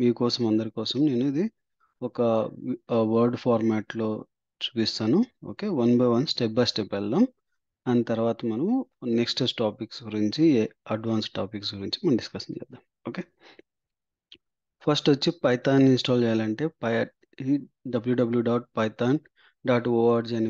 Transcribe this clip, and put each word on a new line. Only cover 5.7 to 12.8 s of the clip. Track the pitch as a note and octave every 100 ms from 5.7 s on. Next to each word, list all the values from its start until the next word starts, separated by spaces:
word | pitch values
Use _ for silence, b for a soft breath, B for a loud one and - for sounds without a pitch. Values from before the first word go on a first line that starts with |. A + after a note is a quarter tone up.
| D#3
one | A#2+ A#2+
by | B2 A#2
one, | D#3+ -
step | A#2 A2
by | A#2+
step | - G2+ G2+
వెళ్దాం. | G2+ C#3+ C4 _ _ _ _ _ -
And | A#2+ A2+
తర్వాత | A2+ A2+ A2+ A#2
మనము | A2 F3+ C4 - _ B2 A#2
నెక్స్ట్ | A#2 - B2+ -
టాపిక్స్ | A2 G#2 A2 - A2+
గురించి, | G#2+ G#2+ A2 D#3+ B2 G#2+ - - A2
అడ్వాన్స్ | A2+ A2 G#2+ -
టాపిక్స్ | G2 G#2 G2 G2
గురించి | G2 - F3+
మనం | A2+
డిస్కషన్ | - - - -
చేద్దాం. | - -